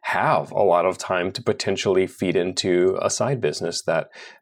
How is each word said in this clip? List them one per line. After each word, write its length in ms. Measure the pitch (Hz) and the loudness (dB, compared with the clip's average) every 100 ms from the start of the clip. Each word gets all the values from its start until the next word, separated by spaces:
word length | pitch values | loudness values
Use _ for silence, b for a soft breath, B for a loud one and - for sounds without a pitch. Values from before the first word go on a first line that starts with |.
have 500 | - 95 135 90 73 | -4 0 2 0 0
a 100 | - | 0
lot 220 | 101 87 90 | 4 4 2
of 120 | 90 | -2
time 340 | - 92 92 | -2 -2 -2
to 100 | 107 | -4
potentially 640 | 113 104 - 95 107 92 92 | -4 -2 -2 -2 2 2 2
feed 300 | - 95 87 | -2 0 0
into 640 | 90 90 98 90 92 95 | 0 -2 0 4 2 2
a 80 | - | -2
side 300 | - 113 135 | 0 -2 0
business 420 | 76 - 87 - | -2 -2 -6 -6
that, 260 | - 80 - B B B | -2 -2 -2 B B B